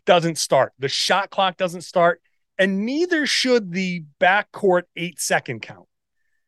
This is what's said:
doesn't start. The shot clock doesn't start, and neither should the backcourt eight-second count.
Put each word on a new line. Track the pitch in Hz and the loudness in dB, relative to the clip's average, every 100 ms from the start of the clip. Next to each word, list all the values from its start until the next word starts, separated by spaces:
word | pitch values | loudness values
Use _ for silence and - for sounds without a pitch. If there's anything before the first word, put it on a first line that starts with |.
| - | 2
doesn't | 180 165 151 | 4 2 -4
start. | - 139 117 - | 0 2 2 -2
The | 131 | -6
shot | - - 185 190 | -4 -2 -2 -2
clock | - 190 - | -2 -2 -2
doesn't | 185 175 | -6 -6
start, | - 180 170 170 _ _ _ - | -4 2 2 0 _ _ _ -2
and | 196 196 226 | 0 0 -2
neither | 294 359 320 277 | -2 0 0 0
should | - 262 240 185 | 0 2 2 0
the | 180 185 175 147 - | -4 -4 -4 -10 0
backcourt | 180 208 - - 196 180 175 180 | 2 2 -2 -2 0 2 -2 -8
eight-second | 175 - - 165 - 113 | -10 -8 -4 -4 -4 -12
count. | - 98 _ _ _ _ _ _ | -14 -20 _ _ _ _ _ _